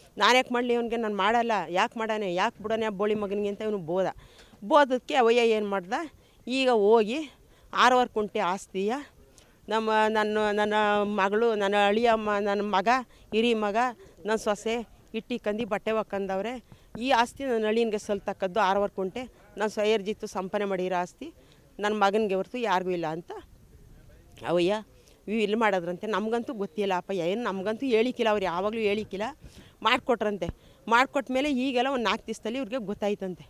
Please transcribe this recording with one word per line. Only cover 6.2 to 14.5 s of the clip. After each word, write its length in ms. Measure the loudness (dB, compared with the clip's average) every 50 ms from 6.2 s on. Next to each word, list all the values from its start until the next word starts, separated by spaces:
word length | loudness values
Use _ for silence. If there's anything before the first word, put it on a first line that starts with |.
| -20 _ _ _ -10
ಈಗ 220 | -4 -2 0 2 4
ಹೋಗಿ 600 | 4 4 6 6 6 6 4 2 -2 -6 -6 -8 -12 -20 -20 -20 -20 _ _ -6 0
ಆರೂವರೆ 340 | 4 4 6 6 6 4 2
ಕುಂಟೆ 300 | 0 -4 -4 -2 -2 -2
ಆಸ್ತಿಯ 560 | 0 0 -2 -4 -6 -8 -6 -4 -2 -2 -2 -4 -6 -12 _ -20 -20 -20 _ -20 -20 _ _ _ _ -4
ನಮ್ಮ, 220 | -2 -2 0 2 2 4 4 4
ನನ್ನ, 300 | 2 2 0 0 0 0 0 0 2
ನನ್ನ 220 | 0 0 2 2 2 2 4 2 2 2
ಮಗಳು, 520 | 0 2 2 2 2 2 2 2 2 2
ನನ್ನ 200 | 2 0 2 2 4 4
ಅಳಿಯ 240 | 4 2 4 4 2 2
ಮ-, 260 | 2 2 0 -2 0
ನನ್ನ 200 | 0 0 0 0
ಮಗ, 280 | -2 0 0 0 2 2 2 0 0 -6 -14 -20 -12 -4 -2
ಹಿರಿ 220 | 0 2 2 2
ಮಗ, 220 | 0 0 -2 0 0 0 -2 -2 -8 -16 -20 -20 -10 -4
ನನ್ನ 80 | -2 -2
ಸೊಸೆ 540 | -2 0 -2